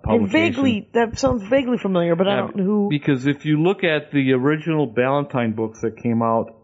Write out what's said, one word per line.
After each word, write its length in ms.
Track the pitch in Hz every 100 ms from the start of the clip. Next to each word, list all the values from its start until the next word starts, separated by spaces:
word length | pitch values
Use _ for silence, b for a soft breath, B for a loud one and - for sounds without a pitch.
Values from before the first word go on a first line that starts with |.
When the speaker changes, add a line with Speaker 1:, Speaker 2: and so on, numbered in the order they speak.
Speaker 1:
publication. 260 | - 233 196
Speaker 2:
vaguely, 600 | 311 330 247 269 208 -
that 260 | 233 226 -
sounds 240 | 269 247 196
vaguely 280 | 269 247 240
familiar, 380 | 196 180 170 165
but 120 | 190
I 60 | 202
Speaker 1:
Yeah, 60 |
Speaker 2:
don't 140 | - -
know 80 |
who. 240 | 190 208 202
Speaker 1:
because 380 | 147 156 131 135
if 160 | 139 151
you 160 | 151
look 220 | 170 196
at 280 | 175 151 143
the 200 | 143 131
original 540 | 127 139 151 165 156 135
Ballantine 680 | 110 131 143 143 131 113
books 280 | 110 110 -
that 160 | 113 110
came 240 | 120 117
out 340 | 117 113 - -